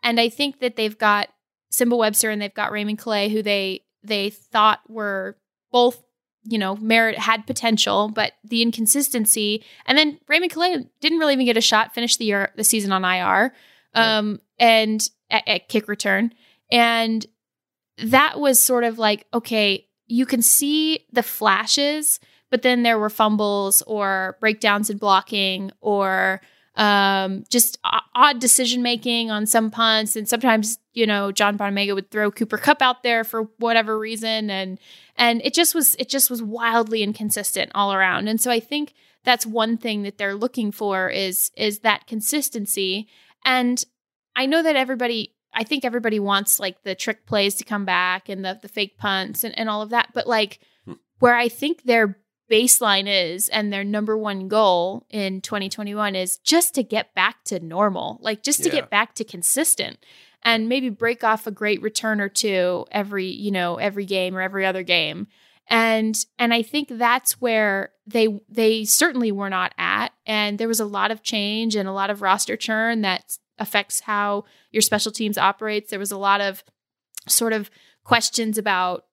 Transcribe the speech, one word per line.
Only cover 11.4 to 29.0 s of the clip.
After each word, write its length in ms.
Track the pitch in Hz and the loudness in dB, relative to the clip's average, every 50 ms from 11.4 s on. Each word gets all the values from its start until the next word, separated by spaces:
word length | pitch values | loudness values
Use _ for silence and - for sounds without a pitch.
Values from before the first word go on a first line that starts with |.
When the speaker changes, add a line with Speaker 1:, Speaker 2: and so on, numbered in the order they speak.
| 262 | 2
Speaker 1:
get 100 | 240 233 | 2 2
a 60 | 226 | 2
shot, 320 | 233 - - 214 226 220 - | 2 4 2 2 2 0 -2
finished 260 | - 233 240 - - | -4 -2 -2 -2 -2
the 60 | 233 | 0
year, 260 | 214 202 202 196 - _ - | 0 0 0 -2 -2 _ -2
the 60 | 220 | 0
season 280 | - - 220 202 196 | 0 0 2 0 0
on 140 | 196 190 190 | 0 0 0
I 160 | 180 180 185 | 0 0 0
R, 320 | 180 196 185 190 214 269 - _ _ _ _ _ _ _ _ | 2 2 4 4 4 2 -2 _ _ _ _ _ _ _ _
Speaker 2:
Right. 220 | - 226 226 220 214 | 2 2 4 4 0
Speaker 1:
um, 240 | 208 214 208 - _ _ _ _ | 0 -2 -4 -6 _ _ _ _
and 480 | 240 233 226 220 220 220 214 220 - - _ _ _ _ | 4 6 6 6 4 2 0 -2 -2 -4 _ _ _ _
at, 180 | - 220 - - | -2 -2 0 0
at 220 | 220 185 _ _ | -2 -2 _ _
kick 180 | - 214 208 - | -2 -2 -2 -2
return. 460 | 208 202 - 202 196 196 226 233 - _ _ _ _ _ _ _ | -8 -4 -2 0 0 2 0 -2 -4 _ _ _ _ _ _ _
And 540 | - 240 233 233 233 233 226 226 226 226 208 - _ _ _ _ _ _ _ _ _ _ _ _ _ - | 2 4 4 4 2 0 0 0 -2 -4 -4 -8 _ _ _ _ _ _ _ _ _ _ _ _ _ -10
that 400 | - 220 240 262 285 311 - - | -4 2 4 4 4 4 2 0
was 200 | 294 285 262 247 | 2 4 4 6
sort 240 | - - 254 240 240 | 4 4 4 2 2
of 140 | 233 226 233 | 0 0 0
like, 300 | 226 214 208 208 - _ - | 2 2 2 0 -4 _ -6
okay, 540 | 233 233 - 226 220 214 202 196 190 _ _ _ _ _ _ | -6 -4 -2 0 2 2 2 2 0 _ _ _ _ _ _
you 180 | 233 233 262 | 0 0 2
can 160 | 247 277 240 | 2 2 2
see 640 | 226 - - - 285 285 294 302 311 311 320 - _ _ - | 4 4 4 4 2 2 0 2 2 0 0 -2 _ _ -2
the 100 | 240 226 | -2 -2
flashes, 960 | - - - 214 214 190 196 226 220 - - 285 285 294 311 302 - - - _ _ _ _ _ _ | -2 -4 -2 2 2 2 2 0 0 0 0 2 0 0 -2 -2 -2 -2 -2 _ _ _ _ _ _
but 140 | - 240 - | -2 2 2
then 200 | 254 247 247 240 | 4 2 4 4
there 160 | 233 233 214 | 4 4 2
were 100 | 214 214 | 0 -2
fumbles 720 | 214 - 220 214 214 208 214 208 202 202 196 196 190 - - | 0 2 2 2 4 2 2 0 0 0 0 2 0 0 0
or 540 | - 220 208 202 196 196 190 190 185 190 _ | 0 -4 -2 -2 0 0 -2 -2 -6 -6 _
breakdowns 480 | - 214 220 214 - 214 202 208 214 214 | 0 0 0 2 2 2 2 2 0 -4
in 80 | 208 202 | -6 -2
blocking 760 | 214 208 190 190 196 - - 202 196 190 190 185 196 196 - _ | 2 4 4 4 2 0 -2 -2 0 0 -2 -4 -8 -10 -12 _
or, 640 | - 202 208 202 196 190 185 185 185 190 190 185 _ _ _ _ _ _ _ | -2 0 0 2 2 2 2 2 2 0 0 -2 _ _ _ _ _ _ _
um, 680 | - 214 208 208 202 196 196 196 190 190 190 190 190 220 _ | 0 2 4 6 6 6 4 4 2 0 -2 -4 -6 -6 _
just 280 | - 240 226 - - - _ | 2 2 2 2 0 -4 _
o-, 140 | - - - - _ _ | -2 -2 -2 -4 _ _
odd 240 | 247 262 294 285 240 | 6 6 6 6 4
decision-making 880 | 240 247 - - 262 233 240 247 240 240 240 233 | 2 2 4 4 2 2 0 0 0 0 -2 -2